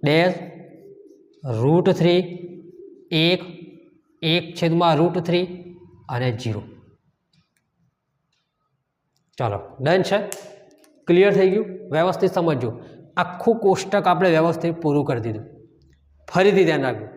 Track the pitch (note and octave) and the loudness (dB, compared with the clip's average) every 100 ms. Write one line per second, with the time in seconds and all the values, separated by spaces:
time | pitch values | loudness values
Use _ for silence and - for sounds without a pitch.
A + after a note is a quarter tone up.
0 | D3 D#3 F3+ F3+ - - - - - - | 2 2 2 -2 -12 -18 -20 -20 -20 -20
1 | - - _ _ C3+ A2 B2+ E3 F#3 F3+ | -20 -20 _ _ -8 -2 2 4 2 2
2 | E3+ F3 F3 - - - - - - - | 4 2 0 -10 -16 -18 -20 -20 -20 -20
3 | - D#3 E3 F3 - - - - _ _ | -4 0 2 0 -4 -18 -20 -20 _ _
4 | _ _ E3 E3+ E3 - E3+ E3 E3+ D3+ | _ _ -2 -2 -2 -4 -2 2 2 2
5 | E3+ F3 E3+ F3 F3+ - - - - - | 2 0 -2 -2 -2 -8 -16 -20 -20 -20
6 | - B2 B2+ A2 A#2 G#2 - - _ _ | -10 -4 -2 -4 -6 -8 -10 -20 _ _
7 | _ _ _ _ _ _ _ _ _ _ | _ _ _ _ _ _ _ _ _ _
8 | _ _ _ _ _ _ _ _ _ _ | _ _ _ _ _ _ _ _ _ _
9 | _ _ _ - B2 G2+ - - C3 F#3+ | _ _ _ -6 -6 -6 -10 -6 0 0
10 | F3+ G3+ G3+ - - - - _ _ _ | 2 -2 -4 -10 -14 -20 -20 _ _ _
11 | - F3 G3 G3 F#3+ G3 A3 - - D3 | 2 4 6 6 2 2 -4 -10 -6 0
12 | F3 F3+ F#3+ F#3 E3 C#3 A#2 - - - | 0 0 0 0 0 -2 -4 -8 -18 -20
13 | - - C#3+ - - A3+ G3 F#3+ - G3+ | -10 -4 -4 -2 0 2 2 0 0 0
14 | F#3+ E3+ F#3 D#3+ E3 E3 E3+ E3 D3+ D3 | 2 2 4 4 2 0 -4 -2 0 0
15 | C#3 B2 A2+ G#2+ - - - _ _ _ | 0 -4 -4 -8 -12 -20 -20 _ _ _
16 | _ _ - F3 F#3+ F#3+ E3+ D3+ C3+ A2 | _ _ -6 2 4 6 4 2 -2 -4
17 | - | -10